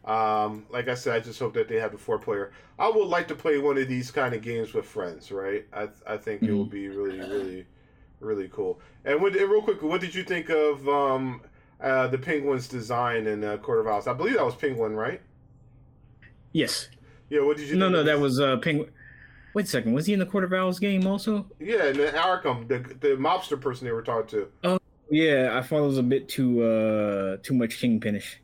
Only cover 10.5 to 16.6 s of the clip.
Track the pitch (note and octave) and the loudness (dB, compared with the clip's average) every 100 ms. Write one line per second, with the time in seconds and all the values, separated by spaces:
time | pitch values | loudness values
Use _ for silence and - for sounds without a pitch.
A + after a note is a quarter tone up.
10.5 | D#3 D3+ C#3 C3+ C#3+ C#3 C3 C3 B2 - | 2 4 2 2 2 4 2 -2 -8 -16
11.5 | - - _ C3+ C3 B2+ B2+ E3 D3+ C#3 | -20 -20 _ 0 2 2 0 0 0 2
12.5 | C3 B2 B2+ A2 A#2+ B2 A#2 A2 G#2+ G#2 | 0 -2 -8 -2 0 2 0 0 -2 -2
13.5 | G#2 - A2+ A2 G#2 B2+ B2+ F#3+ A#3+ B2+ | -4 0 0 2 0 -2 -2 0 2 0
14.5 | B2 D3 A#2+ A2 G#2+ A#2+ F3+ - - - | 0 -4 0 -2 -2 -4 -6 -14 -20 -20
15.5 | - - - - - - - - - - | -20 -20 -20 -20 -20 -20 -20 -20 -20 -4
16.5 | E3 | 0